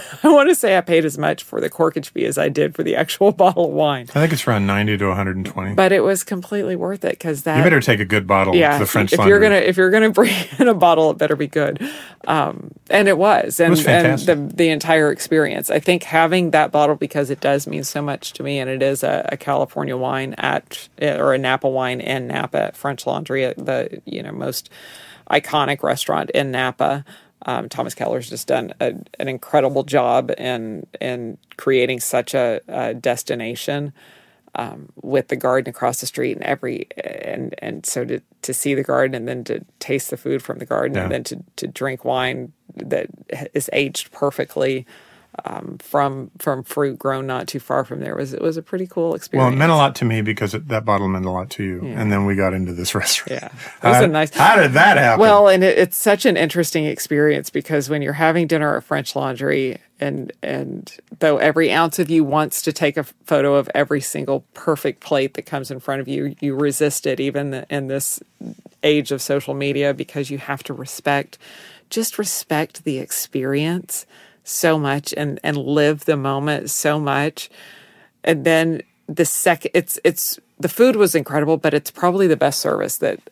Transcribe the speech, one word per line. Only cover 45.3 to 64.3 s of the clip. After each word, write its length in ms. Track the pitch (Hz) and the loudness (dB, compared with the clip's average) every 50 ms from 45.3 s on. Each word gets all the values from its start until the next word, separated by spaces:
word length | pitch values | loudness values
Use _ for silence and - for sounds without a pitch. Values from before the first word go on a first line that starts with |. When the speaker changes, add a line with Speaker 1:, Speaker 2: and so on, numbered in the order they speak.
| - - - | -16 -12 -12
Speaker 1:
um, 340 | - - - - - - - | -10 -10 -10 -12 -12 -14 -14
from, 540 | - - - 147 139 139 135 135 127 - - - | -8 -4 0 0 0 0 -2 -6 -10 -12 -14 -8
from 260 | - 156 139 131 127 | -4 -4 -4 -4 -6
fruit 340 | - - - 147 139 131 - | -6 -4 -2 -2 -2 -2 -4
grown 260 | - 135 135 135 135 | -4 -4 -4 -2 -4
not 200 | 135 127 127 - | -4 -6 -6 -6
too 140 | - - 139 | -8 -10 -10
far 240 | - - 131 135 127 | -6 -2 -2 -2 -2
from 160 | - 135 139 | -4 -6 -10
there 160 | 135 - - | -8 -8 -6
was, 180 | - 143 135 135 | -6 -6 -6 -6
it 80 | - - | -4 -4
was 140 | 165 160 | -4 -4
a 60 | 165 156 | -4 -8
pretty 240 | _ - 185 185 | _ -6 -6 -6
cool 220 | 180 - 180 165 170 | -6 -4 -4 -2 -2
Speaker 2:
Well, 40 | 160 | -2
Speaker 1:
experience. 400 | - - - - 139 131 123 127 | -4 -6 -4 0 2 2 2 2
Speaker 2:
it 20 | |
meant 140 | 135 151 165 | 2 2 4
a 60 | 165 | 4
lot 180 | 151 143 135 131 | 4 4 2 2
to 80 | - 127 | 0 -2
me 160 | 117 110 110 104 | 0 0 0 0
because 320 | 110 107 - 110 98 98 | -2 -2 -2 -2 -4 -4
it, 120 | 110 80 - | -6 -6 -4
that 160 | 117 110 110 | -4 -2 0
bottle 220 | 110 104 98 101 95 | 0 0 0 0 0
meant 160 | 95 92 92 | -2 -2 -2
a 60 | 92 | -4
lot 200 | 92 92 92 - | -4 -4 -6 -8
to 120 | - - 104 | -8 -8 -6
you. 160 | 95 92 90 95 | -6 -6 -6 -8
Speaker 1:
Yeah. 160 | - 113 107 | -8 -6 -4
Speaker 2:
And 100 | 110 107 101 | -2 0 2
then 140 | 101 101 | 2 2
we 80 | 101 98 | 2 0
got 180 | 95 98 92 92 | 0 0 0 0
into 200 | 95 92 90 87 | -2 -4 -4 -6
this 220 | 85 87 - - | -6 -6 -4 -4
<laughs> 20 | |
restaurant. 440 | 104 - - - - - - 131 - | -2 -2 -2 -2 -2 -4 -6 -8 -8
Speaker 1:
Yeah. 60 | - | -10
It 400 | - - 120 - - - - - 120 | -12 -14 -16 -18 -18 -10 -2 2 4
was 80 | 120 123 | 6 6
Speaker 2:
How, 60 | 131 | 6
Speaker 1:
a 40 | 175 | 4
nice 260 | 156 156 156 151 - | 4 2 0 0 2
Speaker 2:
how 220 | - 131 - 226 | 4 6 6 8
did 160 | 202 165 139 127 | 8 6 6 6
that 260 | 147 170 208 190 139 | 6 8 8 8 6
happen? 220 | 139 120 113 180 | 6 6 6 6
Speaker 1:
Well, 260 | 214 220 208 202 208 202 | 8 8 10 10 10 8
and 140 | 185 185 185 | 8 6 6
it, 160 | 190 - - | 4 4 4
it's 180 | 180 180 - | 4 2 2
such 300 | - - 226 202 - - | 0 2 2 2 4 4
an 100 | 262 190 | 2 2
interesting 480 | - 165 151 - 175 170 - - 165 151 | 2 2 0 0 0 -2 0 0 -2 -2
experience 640 | 151 147 - - - 156 143 147 151 147 143 143 - | -2 -4 -4 -4 -2 0 2 4 4 2 0 -2 -6
because 400 | - 151 139 - 156 147 139 131 | -6 -6 -4 -2 -2 -2 -2 -2
when 140 | 156 147 143 | -2 -4 -2
you're 100 | 143 143 | -4 -2
having 360 | 143 165 160 160 175 170 151 | 2 2 2 4 2 2 2
dinner 280 | 165 156 151 147 - | 2 0 2 0 0
at 60 | - - | -2 -4
French 300 | - 151 143 139 - - | -4 -4 -4 -4 -4 -4
Laundry 640 | 139 139 135 131 120 - 143 147 139 135 127 120 - _ _ _ - | -4 -4 -4 -4 -4 -2 0 0 0 0 -2 -4 -8 _ _ _ -8
and, 320 | 143 143 143 143 131 - - _ - | -6 -6 -4 -6 -8 -10 -12 _ -8
and 520 | - 139 139 139 135 131 - - - - - - _ - - | -8 -6 -6 -8 -8 -10 -12 -14 -16 -20 -20 -20 _ -6 0
though 180 | - 156 147 - | 2 2 4 4
every 340 | - 156 147 165 165 135 92 | 2 2 2 2 2 2 4
ounce 260 | 151 165 165 - - | 2 2 0 0 -2
of 100 | 175 147 | -2 2
you 140 | 165 160 156 | 2 2 2
wants 360 | 139 139 151 151 139 - - - | 2 2 0 0 -2 -4 -6 -4
to 100 | 160 151 | -4 -4
take 240 | - 170 143 143 | -2 -2 -2 -2
a 40 | 165 | -2
f-, 140 | 139 - - _ _ | -6 -8 -10 _ _
photo 300 | - 160 147 139 143 143 | -2 0 2 2 4 2
of 160 | 139 131 - - | 2 0 0 0
every 260 | - 143 - 151 143 | -2 -2 0 -2 -4
single 400 | 139 - - 151 143 135 | -4 -4 -8 -6 -4 -4